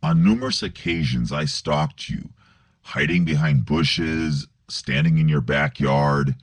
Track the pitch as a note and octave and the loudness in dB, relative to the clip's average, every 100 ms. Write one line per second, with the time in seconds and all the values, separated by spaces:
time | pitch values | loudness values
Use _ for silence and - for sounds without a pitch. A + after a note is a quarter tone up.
0 | D#3 E3 E3 D#3+ C4 - G3+ F3+ - E2+ | 2 4 4 2 0 -4 -6 -8 -6 -2
1 | D2 B1 A#1 C#2+ D2+ - - D2+ D2+ - | -2 -2 -2 -2 -4 -4 -2 0 -2 -4
2 | - - - - _ _ _ _ - - | -8 -8 -8 -18 _ _ _ _ -12 -4
3 | D2+ F2 E2+ D2 D#2 C#2+ A#1 D#2 D#2 - | 0 2 2 2 2 2 2 0 0 0
4 | E2 D#2+ D#2+ D2 C#2+ _ _ - - C2+ | -2 -2 -2 -4 -6 _ _ -12 -4 0
5 | D2+ D#2+ D#2 D2+ C2 C#2+ C#2+ - C#2 C#2 | 2 4 4 2 2 0 0 0 0 2
6 | C#2+ C#2+ C#2 C3 | 2 2 0 -2